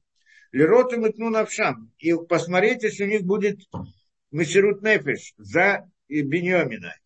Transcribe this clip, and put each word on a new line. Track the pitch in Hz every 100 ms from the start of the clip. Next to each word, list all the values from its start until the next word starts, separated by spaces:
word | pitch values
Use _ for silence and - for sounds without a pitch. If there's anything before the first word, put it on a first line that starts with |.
| _ _ _ - _
лирот | 123 160 233 254
им | 233 220
итну | 220 226
навшам, | 220 208 - 196 - - _
и | 160
посмотреть, | 165 170 170 165 180 214 247
если | 214 - 202
у |
них | 214
будет | 180 202 208 202 - - - _ _ _ _
месирут | 147 156 196 202 196
нефеш | 208 202 139 107 - -
за | 104 143 196 190 - _ _
Беньямина. | 151 139 165 175 180 147 107 85 -